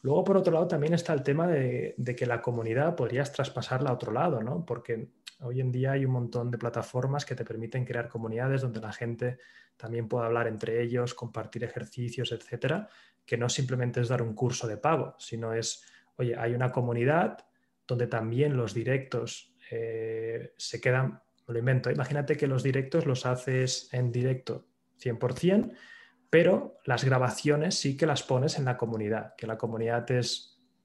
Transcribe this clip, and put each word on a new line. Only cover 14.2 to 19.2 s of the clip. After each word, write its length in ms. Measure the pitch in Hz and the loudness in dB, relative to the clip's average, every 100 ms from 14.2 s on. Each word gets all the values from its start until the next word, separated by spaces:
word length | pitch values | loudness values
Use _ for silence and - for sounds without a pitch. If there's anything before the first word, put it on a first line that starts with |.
un 120 | 117 | 0
curso 320 | 107 123 - 113 | 0 0 0 -4
de 100 | 107 | 0
pago, 360 | 147 156 - - | 2 2 0 -8
sino 340 | - 113 113 | -10 -6 -2
es, 320 | 113 113 - - - _ - | -2 -2 -6 -14 -20 _ -4
oye, 180 | 120 117 | -2 0
hay 180 | 120 | 0
una 180 | 120 127 | 2 2
comunidad 640 | 131 120 117 127 165 214 - - _ _ _ - | 2 0 2 4 4 2 -2 -16 _ _ _ -4
donde 200 | 120 120 | -2 0
también 500 | 117 110 120 147 127 | 0 0 2 2 2
los 180 | 110 | 0
directos, 800 | 113 117 139 135 120 | -2 0 0 -2 -4